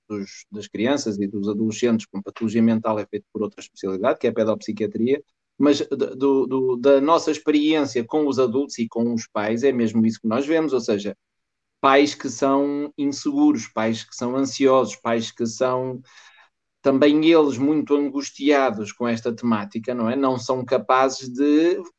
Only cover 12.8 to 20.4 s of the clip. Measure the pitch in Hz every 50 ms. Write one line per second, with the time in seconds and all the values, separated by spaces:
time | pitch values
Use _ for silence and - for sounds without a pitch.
12.8 | 147 147 - - 143 143 139 - - 151 139 139 151 151 147 120 110 - - 110
13.8 | 110 113 113 110 - - - - 127 120 127 135 135 131 131 - 139 131 131 131
14.8 | 123 - - - - 117 117 117 113 - - - 120 113 113 - 127 127 127 127
15.8 | 127 131 127 127 131 _ _ - - - _ _ _ _ _ _ _ _ _ _
16.8 | - 143 135 131 147 147 147 151 156 165 165 160 151 139 123 117 135 143 156 151
17.8 | 139 120 143 143 143 139 123 143 135 - - - 135 143 147 139 135 127 107 104
18.8 | 107 98 - - 120 120 117 117 - 120 117 113 - 120 117 104 101 - - 117
19.8 | 113 - 123 123 113 113 127 139 139 131 131 123